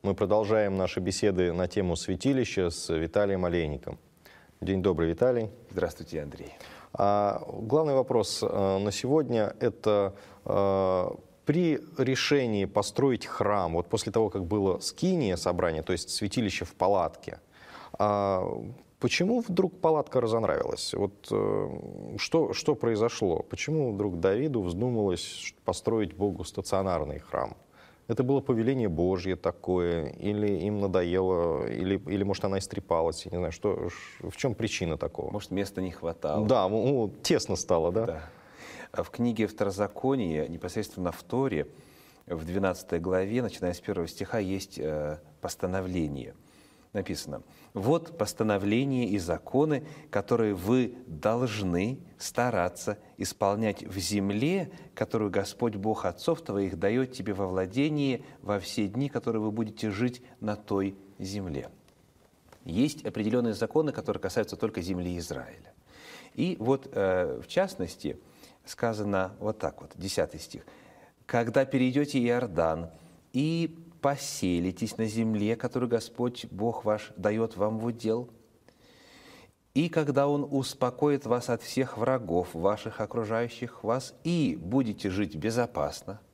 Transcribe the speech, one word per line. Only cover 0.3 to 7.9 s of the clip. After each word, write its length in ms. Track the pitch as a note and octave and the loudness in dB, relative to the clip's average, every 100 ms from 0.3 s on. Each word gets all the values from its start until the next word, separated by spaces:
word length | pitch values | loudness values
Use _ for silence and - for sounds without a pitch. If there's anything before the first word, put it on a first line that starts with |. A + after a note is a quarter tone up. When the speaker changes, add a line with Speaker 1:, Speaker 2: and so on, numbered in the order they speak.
| G#2 G#2 A2 G#2 F#2+ | 4 6 4 4 2
Speaker 1:
наши 200 | F#2 - | 0 0
беседы 540 | F#2 G2 G#2+ F#2 F2+ | -2 2 4 4 4
на 160 | E2+ F2+ | 4 0
тему 260 | - F#2 | 2 0
святилища 760 | E2 - F2+ C3+ C3+ A#2 - F2+ | 0 -2 0 2 2 2 2 0
с 200 | E2 - | -2 -2
Виталием 540 | E2 E2 G#2 G2+ G2 | 0 2 2 2 2
Олейником. 540 | F2+ F2 D#2 C#2+ - - _ _ - - - _ | 2 2 0 -4 -8 -12 _ _ -20 -20 -20 _
День 180 | F2 F#2+ | -2 2
добрый, 300 | F#2 E2 E2 | 2 4 2
Виталий. 400 | E2+ B2 B2 A2 - - | 4 2 2 -2 -8 -8
Speaker 2:
Здравствуйте, 540 | F#2+ E2+ - D#2+ D#2+ | -2 -2 -4 -8 -8
Андрей. 320 | D2 C#2+ - - - - - | -8 -12 -16 -16 -18 -18 -14
Speaker 1:
А, 520 | - G2+ G2+ G#2 - - | 2 4 6 4 0 -6
главный 460 | G2+ A2 C#3+ D#3 | -8 0 2 4